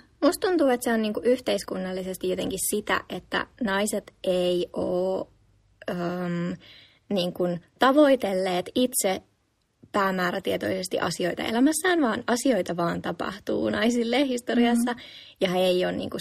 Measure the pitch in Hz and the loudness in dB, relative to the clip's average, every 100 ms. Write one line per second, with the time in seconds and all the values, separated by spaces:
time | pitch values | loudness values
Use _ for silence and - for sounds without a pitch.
0 | - _ 294 370 392 349 277 247 247 226 | -14 _ 2 2 2 2 4 2 0 0
1 | 220 214 233 254 - 202 - 190 185 185 | 0 0 2 2 2 -2 -4 -6 -6 -6
2 | 185 185 185 185 185 185 - 208 - 190 | -8 -6 -2 -2 -4 -4 -2 -2 -2 -2
3 | - 185 - 190 - - 214 196 214 208 | -2 -12 -6 -6 -6 -4 -2 0 0 -2
4 | - - 190 180 180 180 - - 185 180 | -6 -6 -2 0 2 0 -2 -4 -2 -2
5 | 185 190 - _ _ _ _ _ - 180 | -2 -4 -6 _ _ _ _ _ -8 -4
6 | 175 180 175 175 175 180 - - - _ | -4 -4 -4 -2 -4 -6 -14 -20 -20 _
7 | _ 202 175 - 180 175 - _ 254 277 | _ -2 -2 0 -2 -2 -8 _ 4 6
8 | 285 262 196 190 185 180 - - 254 - | 6 6 2 -2 0 -2 -2 0 0 0
9 | 196 190 - _ _ _ _ _ - 208 | -2 -2 -6 _ _ _ _ _ -6 0
10 | 196 190 180 185 185 180 202 190 185 - | 0 2 0 -2 -2 -2 -2 -4 -4 -4
11 | 180 170 175 - 220 226 277 320 370 339 | -4 -2 -4 -2 -2 2 4 4 2 2
12 | 247 214 - 240 277 208 - 175 170 175 | 2 0 0 0 2 0 0 -2 -2 -2
13 | 175 170 - 190 - 214 220 214 226 240 | -6 -6 -6 -8 -4 -2 0 0 2 2
14 | 233 247 277 240 - 262 240 240 247 240 | 0 0 0 -2 0 2 4 4 2 -2
15 | - - - - 190 180 185 180 180 180 | -10 -20 -20 -4 0 2 2 2 0 -2
16 | 190 - | -6 -6